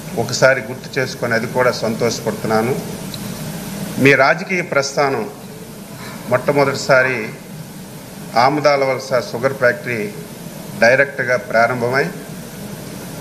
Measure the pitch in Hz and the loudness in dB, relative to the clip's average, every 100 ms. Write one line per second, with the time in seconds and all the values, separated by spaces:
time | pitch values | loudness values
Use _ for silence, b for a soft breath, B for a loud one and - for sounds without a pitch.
0 | - - 117 - 131 131 123 123 - 139 | -6 -4 -2 4 6 6 2 -10 -6 -4
1 | 127 - 120 113 113 127 123 - 113 113 | -4 -2 0 0 0 2 2 2 -2 0
2 | 120 113 113 101 110 110 117 - - - | -2 -2 -4 -4 0 2 2 -2 -6 -10
3 | - - - - - - - - - - | -10 -10 -8 -8 -8 -8 -8 -8 -6 4
4 | 131 135 135 165 190 185 170 139 135 - | 6 8 6 4 0 -4 0 0 0 0
5 | 139 127 104 - - - - - - - | 0 0 -4 -8 -14 -14 -14 -16 -16 -14
6 | B B - 123 - 143 135 120 - 131 | B B 0 0 2 2 2 2 4 6
7 | 131 123 110 - - - - - - - | 4 0 -6 -10 -14 -14 -14 -14 -14 -14
8 | - - - 117 131 147 147 139 135 127 | -14 -14 -2 2 4 4 4 4 2 0
9 | - 127 110 120 131 - 123 117 123 117 | 0 -2 0 -2 -2 2 2 2 -2 -4
10 | 104 - - - - - - - 113 131 | -4 -8 -12 -14 -14 -14 -8 4 6 6
11 | 139 - 123 123 - 110 117 127 120 131 | 4 0 0 0 2 4 4 2 0 0
12 | 170 - - - - - - - - - | 0 -4 -12 -12 -12 -12 -12 -12 -12 -12
13 | - - | -6 2